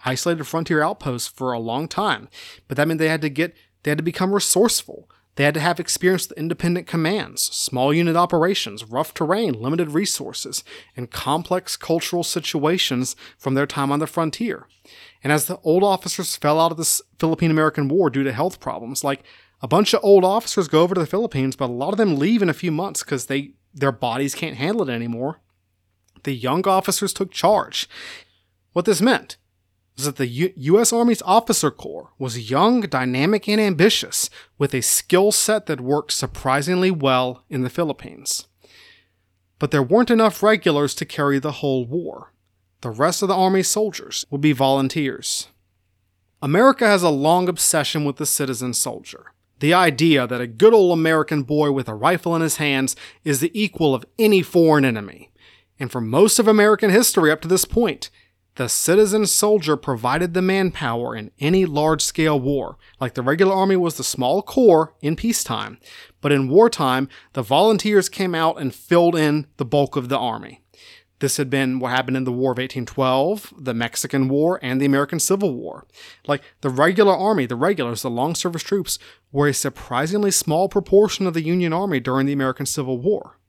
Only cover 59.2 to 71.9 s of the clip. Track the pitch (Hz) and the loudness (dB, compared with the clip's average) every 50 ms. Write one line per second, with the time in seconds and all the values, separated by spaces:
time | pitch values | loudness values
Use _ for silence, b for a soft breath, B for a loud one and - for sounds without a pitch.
59.2 | 208 175 - - 208 214 214 202 151 156 151 - - 147 127 110 113 123 135 160 | 0 0 0 0 2 2 2 2 2 0 -2 -2 0 -4 -4 -2 -2 -2 0 0
60.2 | 180 175 165 185 185 190 190 196 190 175 - - 156 120 113 117 120 123 117 110 | -2 -2 0 0 0 2 2 2 0 0 -2 -4 -4 -4 -4 -4 -4 -6 -6 -8
61.2 | 107 107 _ - 143 151 185 190 185 165 143 147 151 160 160 143 - - - - | -12 -12 _ -4 0 2 2 2 2 2 0 0 2 2 2 0 -2 -4 -2 0
62.2 | 160 156 151 135 123 135 143 135 90 - - _ b b b b 135 123 - 131 | 2 2 2 0 0 0 -2 -2 -4 -6 -10 _ b b b b -8 -6 -6 -4
63.2 | 120 135 151 165 196 190 190 190 190 196 190 180 175 165 - - 185 - - 131 | -2 -2 2 4 4 4 4 2 2 2 2 2 2 0 -2 -4 -6 -6 -4 -2
64.2 | 123 127 160 202 - - - 269 247 208 170 156 160 - _ _ - 147 165 - | 0 0 0 0 -2 -2 0 6 8 8 8 8 4 2 _ _ -4 -4 -4 -2
65.2 | - 233 226 - - - 117 107 104 107 117 _ B B B B B B B B | -2 -2 -2 -2 -4 -4 -6 -6 -6 -10 -12 _ B B B B B B B B
66.2 | - 143 143 135 135 127 143 196 226 233 - - 147 131 127 131 135 131 B B | 0 2 2 2 2 4 6 6 6 6 4 0 0 0 0 0 -2 -4 B B
67.2 | B B B 135 117 95 135 156 202 220 220 180 - 214 208 196 175 - - - | B B B -8 -4 0 2 4 4 4 2 2 0 2 2 2 2 2 -4 -4
68.2 | 190 180 170 165 160 160 - 135 139 127 - - - - 170 175 170 170 175 160 | -4 -2 0 0 0 0 0 -2 -6 -6 -8 -8 -2 2 4 4 4 4 4 2
69.2 | 151 147 147 151 143 _ _ - 143 113 147 147 139 135 - 143 123 123 139 117 | 2 2 2 0 -4 _ _ -8 -6 0 2 0 0 0 -2 -6 -4 -2 -4 -2
70.2 | 123 120 110 110 104 110 - _ _ _ B B B B B B B B _ - | -2 -4 -6 -8 -12 -16 -20 _ _ _ B B B B B B B B _ -6
71.2 | 139 131 - - 143 127 139 135 135 127 131 127 123 123 | -4 -4 -2 -2 -2 -2 0 0 0 0 -2 -2 -2 -2